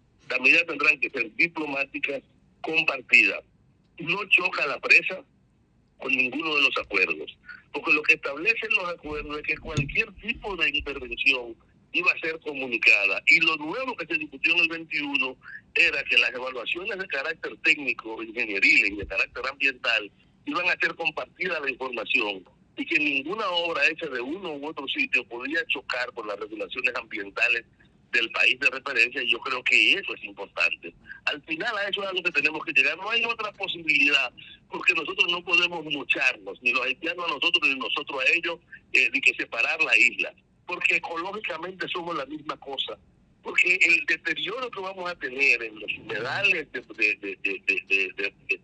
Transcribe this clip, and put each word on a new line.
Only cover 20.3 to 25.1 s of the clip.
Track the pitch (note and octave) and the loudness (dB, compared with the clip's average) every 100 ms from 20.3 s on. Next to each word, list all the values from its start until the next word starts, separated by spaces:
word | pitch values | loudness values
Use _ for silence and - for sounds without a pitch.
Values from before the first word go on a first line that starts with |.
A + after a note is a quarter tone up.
| _ - | _ -6
iban | D#3+ F3+ | -2 0
a | - | 0
ser | F3 D#3+ | 0 -2
compartidas | D#3+ - B2 - F3+ E3 | -6 -6 -8 -6 -4 -4
la | C#3 | -4
información, | B2 B2+ A#2+ G2+ - G#2+ F#2+ - _ _ - | -4 -6 -6 0 0 0 -4 -10 _ _ -8
y | C#4 | 0
que | D#4+ | 0
ninguna | D4+ C#4 C#4 F4+ G3+ | 2 0 -2 -4 -2
obra | F3 E3+ D#3+ D3 | -2 0 2 2
hecha | - D#3+ | 0 -4
de | B2+ | -4
uno | B2 F#3 F3+ C#3+ | -6 -6 -6 -8
u | D3 | -8
otro | D#3 C#3 | -8 -4
sitio | D#3 C3+ | -2 0